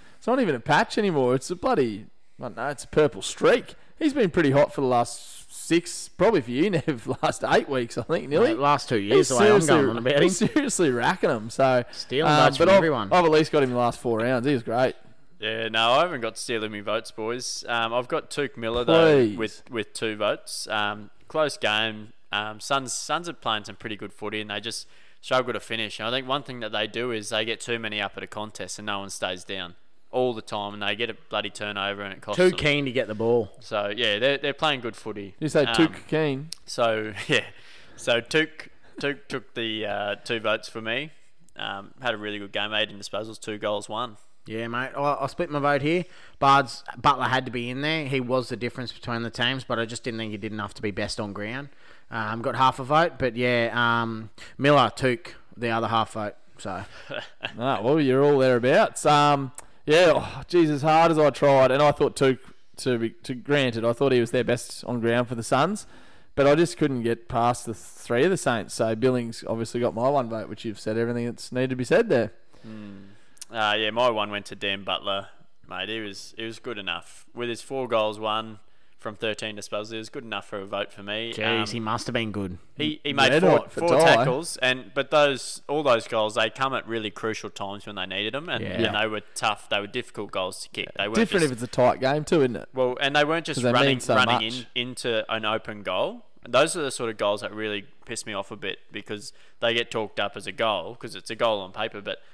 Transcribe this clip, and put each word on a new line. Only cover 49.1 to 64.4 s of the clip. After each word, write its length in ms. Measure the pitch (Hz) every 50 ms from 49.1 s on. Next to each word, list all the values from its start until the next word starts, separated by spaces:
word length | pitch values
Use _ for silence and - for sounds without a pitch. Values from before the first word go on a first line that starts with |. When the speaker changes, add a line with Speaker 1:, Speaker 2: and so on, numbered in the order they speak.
| 117 113 117
Speaker 2:
the 60 | 113
teams, 340 | - - 120 127 135 131 117
but 160 | - 120 113
I 60 | 117
just 180 | 110 120 - -
didn't 160 | 131 113 113
think 100 | 113 110
he 60 | 107
did 160 | 101 107 107
enough 200 | 107 107 101 101 -
to 80 | -
be 100 | - 104
best 260 | 92 113 104 101 - -
on 140 | 107 104
ground. 380 | 92 104 104 107 123 139 147 139 - - - - - - - -
Um, 300 | 117 113 107 107 113 117
got 120 | 113 135 113
half 240 | 120 131 131 127 -
a 60 | 131
vote, 300 | 123 151 156 170 170 131 117
but 160 | 135 123 110
yeah, 360 | 120 123 123 123 120 117 113 110
um, 560 | 120 120 117 117 117 117 113 113 110 110 104 - - - - -
Miller, 360 | - 131 143 147 139 120 104 -
Touk, 360 | - 139 127 120 113 - - - - - - -
the 140 | 107 120 117
other 180 | 113 117 117 104
half 240 | 113 113 107 -
vote. 240 | - 110 104 104 - - - - - -
So, 260 | - 101 92 90 104 - - - - -
Speaker 1:
<laughs> 60 | 135 - - - - - - - - 107
Ah, 220 | 120 139 127 95
well, 180 | 107 127 151 160
you're 220 | 147 131 127 135
all 160 | 143 147 147 135
thereabouts. 680 | 131 131 127 120 117 127 156 214 208 - - - -
Um, 460 | 151 147 147 147 147 143 139 135 127 - - - - - - -
yeah, 280 | 147 151 170 180 160 143
oh, 280 | 127 110 101 - 135 - -
jeez, 200 | 175 175 165 151
as 120 | 147 135
hard 280 | 143 156 156 160 170 165
as 80 | 160 156
I 120 | 151 147
tried, 400 | - - 147 143 139 135 131 127
and 120 | 127 139
I 80 | 151 147
thought 240 | 139 - 147 117 -
Touk, 220 | - 139 131 127 - - - - - - - - -
to 200 | - 131 123 113
be, 120 | 113 113 - - -
to 100 | - 131
granted, 500 | 120 101 135 143 143 135 123 110 113 110
I 80 | 117
thought 200 | 117 - 139 135
he 80 | 131 123
was 100 | 117 -
their 140 | - 123